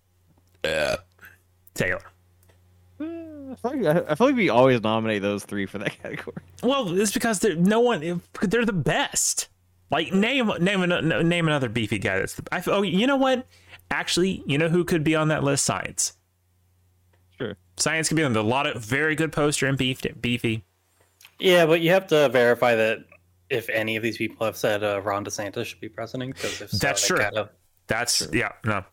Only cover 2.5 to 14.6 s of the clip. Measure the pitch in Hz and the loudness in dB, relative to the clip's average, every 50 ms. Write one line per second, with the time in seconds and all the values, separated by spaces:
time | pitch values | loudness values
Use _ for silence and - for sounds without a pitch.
2.5 | _ _ _ _ _ _ _ _ _ - 294 320 339 339 330 320 311 294 277 269 | _ _ _ _ _ _ _ _ _ -12 -10 -10 -10 -10 -12 -14 -16 -16 -16 -16
3.5 | 254 - - 240 285 285 214 151 151 180 - - 151 143 226 277 294 240 202 147 | -14 -8 -8 -6 -4 -2 0 0 0 0 0 -2 0 2 2 2 2 2 2 2
4.5 | 107 120 127 135 127 120 101 110 110 113 110 113 110 101 95 101 104 101 - - | 4 6 6 6 6 4 2 0 0 0 0 0 -2 0 0 -2 -2 -2 -6 -6
5.5 | 104 101 98 92 - 101 101 101 - - - 110 110 - - - - - - - | -6 -4 -4 -4 -6 -6 -6 -6 -8 -8 -14 -12 -12 -12 -12 -12 -14 -16 -16 -20
6.5 | - - - 233 277 277 254 180 160 185 220 208 - 240 - 233 226 185 - 220 | -14 -6 -2 -2 0 0 -2 -2 0 0 0 0 0 -2 -2 -2 -2 0 0 0
7.5 | 160 160 175 190 214 226 240 247 233 165 143 170 175 170 - _ - - - 196 | 2 2 2 4 4 4 4 2 2 0 -2 -4 -6 -6 -8 _ -10 -4 -4 0
8.5 | 180 233 240 214 214 170 135 156 170 240 277 - - - - - - - - - | 2 4 4 4 4 2 0 0 0 0 0 -2 -2 -2 -2 -2 -2 -4 -6 -10
9.5 | _ _ _ _ _ _ _ - 135 147 - - 175 190 202 226 269 277 240 208 | _ _ _ _ _ _ _ -2 -2 -2 0 2 2 2 2 2 2 2 2 0
10.5 | 175 - 170 190 208 190 180 175 175 - - 156 139 110 165 165 175 175 165 160 | 0 2 0 2 2 2 2 2 2 2 2 0 2 2 2 2 2 2 2 2
11.5 | 151 143 131 117 104 123 110 101 117 101 101 107 95 95 - - - - - - | 2 2 0 0 -2 -2 -2 -2 -2 -2 0 0 0 0 -2 -2 -6 -10 -10 -8
12.5 | - 180 170 - 220 202 208 190 147 185 226 269 285 269 269 262 262 247 254 _ | -6 -6 -2 0 0 0 2 2 2 2 2 2 2 2 4 2 2 0 -2 _
13.5 | _ - _ - - - _ - 143 151 - - - - 175 190 185 - - - | _ -20 _ -20 -20 -18 _ -6 -6 -4 -4 -2 0 0 0 0 0 -4 -4 -2
14.5 | 139 143 | 0 2